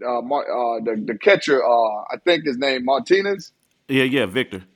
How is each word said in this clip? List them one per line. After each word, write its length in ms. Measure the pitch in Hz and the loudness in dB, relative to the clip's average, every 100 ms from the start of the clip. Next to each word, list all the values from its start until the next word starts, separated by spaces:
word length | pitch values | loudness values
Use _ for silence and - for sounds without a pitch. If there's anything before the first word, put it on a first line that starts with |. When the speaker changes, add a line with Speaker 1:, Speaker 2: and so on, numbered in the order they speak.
| 120 | -4
Speaker 1:
uh, 140 | 120 | -4
Mar-, 220 | 120 143 - | -2 -4 -2
uh, 300 | 120 120 117 | -2 -2 -2
the, 180 | 113 110 | -4 -4
the 140 | 107 107 | -4 -2
catcher, 460 | - 196 - 135 | 2 2 2 2
uh, 380 | 117 117 110 107 - | 4 2 2 -2 -8
I 80 | 120 | -4
think 200 | 175 170 | 0 0
his 140 | 156 123 | 0 -2
name 260 | 139 131 | 0 0
Martinez. 680 | 127 135 123 190 196 196 - _ _ _ - | 0 0 2 2 2 -4 -8 _ _ _ -2
Speaker 2:
Yeah, 160 | 135 | 0
yeah, 220 | 131 135 101 | 2 2 0
Victor. 360 | 107 120 95 - | -2 -4 -6 -14